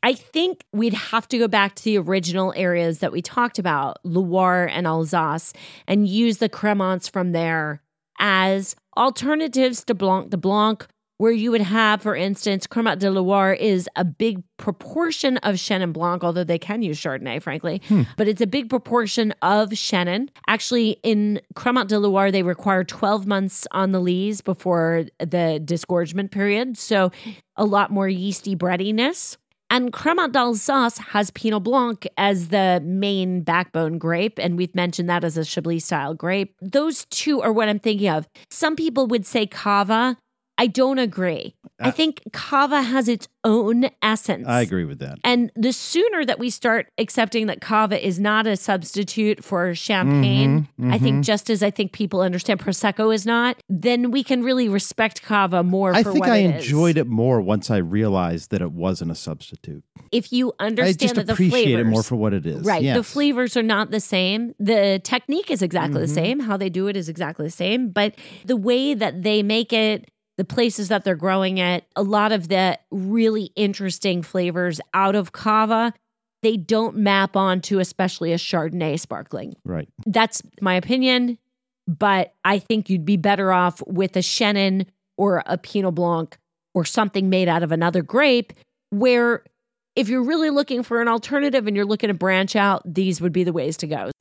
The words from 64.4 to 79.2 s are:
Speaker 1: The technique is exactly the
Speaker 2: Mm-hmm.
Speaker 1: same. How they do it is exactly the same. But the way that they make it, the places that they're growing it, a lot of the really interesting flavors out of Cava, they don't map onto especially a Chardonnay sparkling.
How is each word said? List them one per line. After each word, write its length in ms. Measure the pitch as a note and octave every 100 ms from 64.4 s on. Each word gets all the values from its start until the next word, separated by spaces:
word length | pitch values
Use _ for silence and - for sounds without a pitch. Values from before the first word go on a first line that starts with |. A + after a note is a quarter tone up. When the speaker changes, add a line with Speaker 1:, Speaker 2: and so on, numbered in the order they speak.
| A#3 -
Speaker 1:
The 400 | G3+ A3+ G3 F#3+
technique 480 | - B3 - D4+ G4+
is 100 | B3
exactly 380 | F3+ F3 D3+ C#3+
the 60 | -
Speaker 2:
Mm-hmm. 80 | D3+
Speaker 1:
same. 240 | E3+ C4+
How 160 | A#3 G3
they 140 | G3
do 180 | F3 F#3+
it 80 | G3
is 140 | D#3+
exactly 360 | D#3+ D#3+ D#3+ D#3
the 60 |
same. 380 | - F3+ A3+ B3
But 260 | F#3 G#3 - - - -
the 100 | B3+
way 380 | G3 B3 C4+
that 300 | C4 G3+ D3+
they 200 | F#3 G#3+
make 300 | G#3 A3 A3+
it, 360 | A#3 A3 G#3+ - _ _ -
the 60 |
places 460 | F#3 - A#3 G#3 G3
that 160 | G#3 G3
they're 100 | E3+
growing 440 | F3 F#3+ F#3+ F#3+
it, 260 | F3+ F3+ - -
a 80 |
lot 300 | G3 G#3 G#3+
of 160 | G#3+ E3+
the 280 | F#3 F#3 D#3+ _
really 600 | G3+ F#3+ A3+ A3+ A3 G3 -
interesting 640 | G#3 G3 G3 - G3 F3+
flavors 600 | D#3+ F#3+ F3 E3+ F3+ D#3 -
out 220 | F#3 G3 G3+
of 160 | F3+
Cava, 640 | - A3 G#3+ A3 A3+ A#3 A3+ _ _ _ _
they 140 | A3+ A3
don't 400 | D#3+ A3 A3+ -
map 400 | G3+ G3 F#3+ G3
onto 420 | F#3+ F#3 - G3
especially 540 | F3+ - F#3 - E3+
a 40 | E3+
Chardonnay 640 | - F3 D#3 F3 D#3 D3+
sparkling. 560 | - G#2+